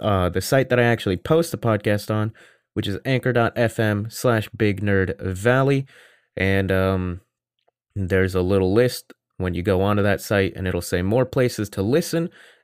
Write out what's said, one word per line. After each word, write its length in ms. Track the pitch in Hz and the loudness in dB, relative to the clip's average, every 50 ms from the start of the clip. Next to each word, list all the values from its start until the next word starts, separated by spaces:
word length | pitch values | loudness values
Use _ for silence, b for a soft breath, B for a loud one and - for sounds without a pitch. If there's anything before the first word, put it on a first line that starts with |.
uh, 280 | - 107 101 95 90 87 | -2 0 2 2 2 0
the 140 | 85 92 - | 0 -2 -2
site 260 | - - 135 135 131 | 0 2 2 2 2
that 100 | 123 120 | 2 2
I 40 | 120 | 4
actually 340 | 120 117 - - 104 90 | 4 2 0 0 -2 -2
post 360 | 90 - - 160 165 165 - - | -2 0 2 2 2 2 0 -4
the 40 | |
podcast 580 | - - 120 107 104 - 113 104 104 - - 110 | -4 0 0 0 0 0 0 -2 -2 -2 -4 -2
on, 200 | 107 107 113 - b b b b b b b - | -2 -2 -4 -6 b b b b b b b -8
which 120 | 107 104 | -6 -6
is 120 | 107 98 - - | -4 -6 -6 -4
anchor 260 | 131 131 120 - 127 123 | -2 -2 0 0 0 2
dot 220 | 120 113 107 - | 2 2 0 0
F 240 | 113 120 110 - - | 0 -2 0 0 0
M 300 | 110 107 104 101 104 117 | 0 0 0 -2 -4 -6
slash 400 | - - - 127 117 110 104 - | -10 -4 0 0 0 0 -2 -4
Big 320 | - - 113 104 98 101 104 | -4 0 0 0 0 0 -2
Nerd 360 | 104 98 95 92 - 78 - - | 0 2 2 0 0 -4 -6 -6
Valley. 640 | 95 92 92 101 120 123 131 135 139 139 135 135 b b b b b b b b b b | -6 -6 -2 0 2 2 4 4 2 2 0 -2 b b b b b b b b b b
And, 340 | - 95 95 98 98 98 92 | -2 0 2 2 2 2 2
um, 520 | 95 95 95 95 95 92 90 90 87 90 _ _ _ _ _ _ _ _ _ _ _ _ _ _ - | 2 2 2 2 0 0 -2 -4 -6 -8 _ _ _ _ _ _ _ _ _ _ _ _ _ _ -6
there's 380 | 101 95 87 95 95 95 92 92 | -6 -2 0 2 2 2 2 0
a 80 | 92 90 | 0 0
little 320 | 92 101 98 95 90 98 | 2 2 2 2 2 4
list 400 | 113 127 123 - - - _ - _ _ _ _ - | 4 2 2 0 -6 -14 _ -20 _ _ _ _ -6
when 160 | 92 92 85 | -4 -4 -4
you 80 | 87 87 | -2 0
go 180 | 104 95 92 | 0 0 2
onto 220 | 95 101 104 104 98 | 2 0 0 2 2
that 180 | 101 98 - | 0 0 -2
site, 320 | - - 107 101 98 - - | -2 -2 0 0 0 0 -2
and 140 | 80 92 92 | -4 -6 -4
it'll 140 | 87 87 - | -4 -4 -4
say 180 | - 90 90 | -2 -2 -2
more 240 | 90 98 110 131 127 | 0 0 0 0 0
places 460 | 127 - 139 127 120 - - 104 - | 0 0 0 0 0 0 -4 -8 -6
to 100 | - 104 | -4 -4
listen, 480 | 95 107 131 170 175 - - 170 165 175 B B B B B B | -2 0 0 0 -2 -2 -4 -4 -4 -4 B B B B B B